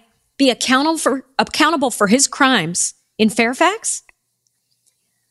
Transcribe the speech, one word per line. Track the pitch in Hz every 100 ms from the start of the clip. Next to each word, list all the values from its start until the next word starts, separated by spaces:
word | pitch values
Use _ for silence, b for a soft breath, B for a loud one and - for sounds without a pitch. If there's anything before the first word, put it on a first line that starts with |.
| - _ _ -
be | 269
accountable | 220 - 262 302 320
for, | - 269 - -
accountable | 220 - 294 285 262
for | - 202
his | 254 -
crimes | - 285 240 160 175 - - _ -
in | 214
Fairfax | 220 233 254 339 440 - - - _ _ _ _ _ _ _ _ _ _ _ _